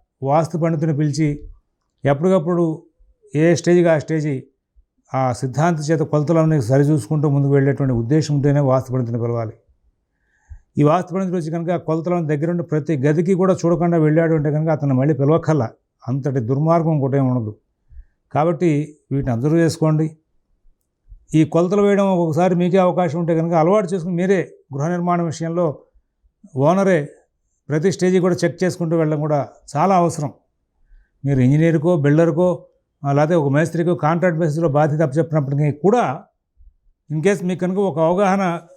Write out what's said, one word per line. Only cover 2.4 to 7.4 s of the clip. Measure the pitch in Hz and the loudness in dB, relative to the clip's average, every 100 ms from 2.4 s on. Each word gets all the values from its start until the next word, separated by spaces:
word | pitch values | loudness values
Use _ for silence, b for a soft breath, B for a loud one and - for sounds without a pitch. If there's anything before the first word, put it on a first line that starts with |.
| 156 175 170 156 - _ _ _ _ 147 | 0 -2 -2 -4 -12 _ _ _ _ 0
ఏ | 165 165 | 2 2
స్టేజ్కి | 175 175 170 | 4 4 4
ఆ | 160 | 2
స్టేజి | 139 160 151 131 - _ _ _ _ _ _ | 0 -4 -2 -6 -8 _ _ _ _ _ _
ఆ | 131 131 | -2 -2
సిద్ధాంతి | 120 135 123 170 160 | -2 -4 -2 -2 -2
చేత | 147 160 | -2 -2
కొలతలన్నీ | 156 151 147 165 160 156 | 0 -2 0 2 2 2
సరిచూసుకుంటూ | 107 135 143 156 151 156 151 | 2 2 4 2 0 -2 0
ముందుకు | 139 | 0